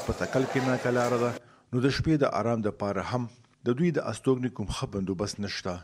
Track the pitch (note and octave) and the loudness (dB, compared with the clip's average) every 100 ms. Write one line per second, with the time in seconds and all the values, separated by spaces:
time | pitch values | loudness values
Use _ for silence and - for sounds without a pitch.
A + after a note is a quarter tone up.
0 | - A2 F2+ C3 C3 C#3 C3 B2+ B2 B2 | 0 -2 0 0 2 0 2 0 2 2
1 | A#2+ A#2+ A#2+ A2+ - - - B2+ C3+ - | 2 2 0 -2 -12 -20 -4 2 2 2
2 | D#3+ D3+ C3+ - A2+ A#2 G#2 - G2+ F#2+ | 2 4 2 2 0 0 0 -2 -2 -2
3 | F2 B2+ A#2+ - _ _ A#2+ B2 F3 D3 | -2 -2 -4 -10 _ _ 0 2 2 2
4 | - A2 C3+ B2+ B2 - G2 - F#2+ G2+ | -2 -2 2 2 0 -4 -6 -4 -4 -2
5 | F#2+ F#2+ G2+ - G2+ - F#2+ F2+ | -2 -2 -2 -4 -6 -6 -6 -8